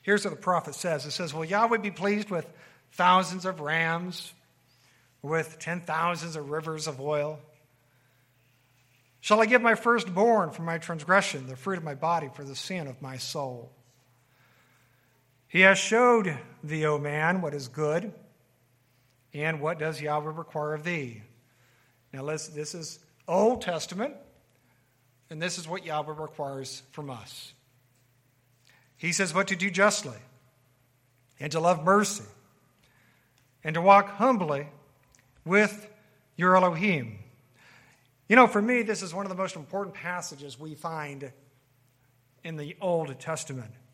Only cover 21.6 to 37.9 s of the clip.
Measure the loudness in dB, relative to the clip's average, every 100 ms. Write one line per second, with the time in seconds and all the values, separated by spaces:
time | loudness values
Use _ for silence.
21.6 | _ _ _ _ _ -10 -8 -8 -8 -10
22.6 | -10 -10 -14 -16 _ _ 0 4 4 2
23.6 | -4 -4 -6 -6 -6 -8 -20 _ _ _
24.6 | _ _ _ _ _ _ _ -6 -6 -6
25.6 | -8 -10 -4 -6 -6 -10 -10 -8 -8 -8
26.6 | -10 -14 -16 -14 -12 -12 -16 -18 -18 -20
27.6 | _ _ _ _ _ _ _ _ _ _
28.6 | _ _ _ _ -4 0 0 0 0 0
29.6 | -2 4 4 4 -6 -14 -20 _ _ _
30.6 | _ _ _ _ _ _ _ _ -6 0
31.6 | 2 4 6 6 4 -2 -12 -20 _ _
32.6 | _ _ _ _ _ _ _ _ _ _
33.6 | -4 4 8 8 8 0 2 2 0 -2
34.6 | -6 -16 _ _ _ _ _ _ 2 4
35.6 | 4 -2 -18 -20 _ _ _ 0 6 8
36.6 | 6 2 0 0 -2 -12 -20 _ _ _
37.6 | -20 -20 _